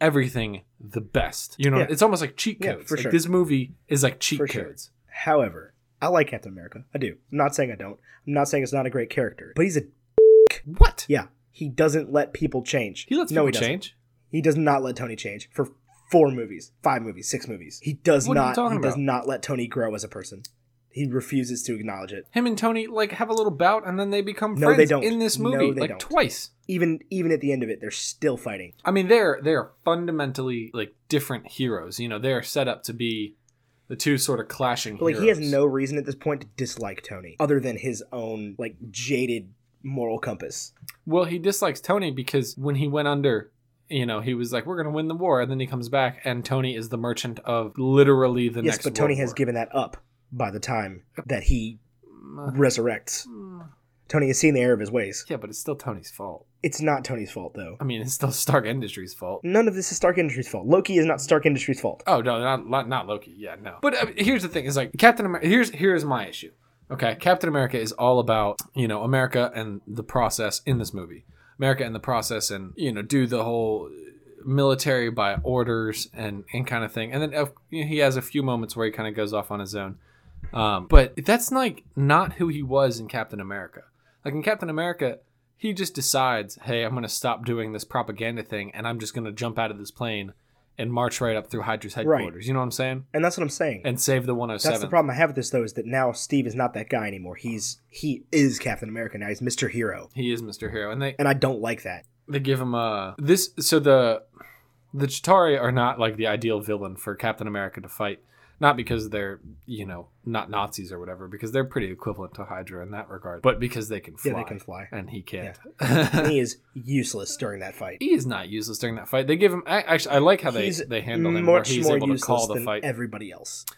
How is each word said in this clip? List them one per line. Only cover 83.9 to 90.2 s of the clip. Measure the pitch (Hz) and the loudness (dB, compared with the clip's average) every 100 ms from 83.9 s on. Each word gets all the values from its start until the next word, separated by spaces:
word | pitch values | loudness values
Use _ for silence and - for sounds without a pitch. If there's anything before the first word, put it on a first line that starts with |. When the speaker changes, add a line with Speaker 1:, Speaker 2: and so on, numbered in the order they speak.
| _ _ _ | _ _ _
Speaker 1:
Like, | 143 | -8
in | 147 | -4
Captain | 175 214 170 | -2 -2 -4
America, | 156 175 175 135 - _ _ _ _ | -4 -4 -2 -4 -4 _ _ _ _
he | 214 | -6
just | 190 185 - | -4 -6 -4
decides, | 131 135 127 117 101 - | 0 2 2 0 -4 -10
"Hey, | - 117 | -4 -2
I'm | 113 | -2
gonna | 120 110 | -4 -6
stop | - 127 113 120 | -4 -4 -4 -4
doing | 117 110 | -4 -4
this | 104 | -8
propaganda | - 127 117 98 113 117 | -6 -4 -4 -6 -6 -6
thing, | 110 107 98 - | -8 -8 -8 -8
and | 117 | -8
I'm | 117 | -6
just | 107 123 | -8 -8
gonna | 110 | -8
jump | 104 120 110 | -6 -6 -2
out | 113 | -4
of | 101 | -6
this | 101 | -14
plane | - 117 104 | -8 -6 -6